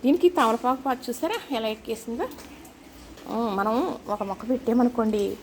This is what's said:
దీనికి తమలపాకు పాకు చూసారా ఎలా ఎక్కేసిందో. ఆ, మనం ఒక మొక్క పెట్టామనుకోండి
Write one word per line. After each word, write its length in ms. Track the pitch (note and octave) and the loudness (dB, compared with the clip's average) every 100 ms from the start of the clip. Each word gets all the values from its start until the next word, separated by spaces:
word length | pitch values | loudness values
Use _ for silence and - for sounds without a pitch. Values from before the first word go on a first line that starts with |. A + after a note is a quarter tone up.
దీనికి 240 | B3+ E4 F4+ | 4 6 6
తమలపాకు 540 | F4 A3+ A#3 B3 C4 | 6 4 4 2 0
పాకు 280 | C4+ B3+ B3+ | 0 -2 -4
చూసారా 460 | A#3+ D#4+ A4+ - B3 | -4 -2 -2 -4 -4
ఎలా 120 | A3 | -2
ఎక్కేసిందో. 600 | A3 - A3 - A#3 G4 - - - - - - - - - - | -6 -6 -8 -6 -6 -6 -8 -16 -18 -20 -20 -20 -20 -20 -16 -6
ఆ, 260 | A3 A#3 G3 | -2 0 0
మనం 360 | G#3 A#3 F4 B3 - | 2 2 0 -4 -6
ఒక 140 | G#3 | -4
మొక్క 260 | G3 G3 A3 | -4 -6 -2
పెట్టామనుకోండి 840 | B3+ - A#3 A#3+ B3 A3 G#3+ G3 G3+ | -2 2 4 4 4 0 2 0 -4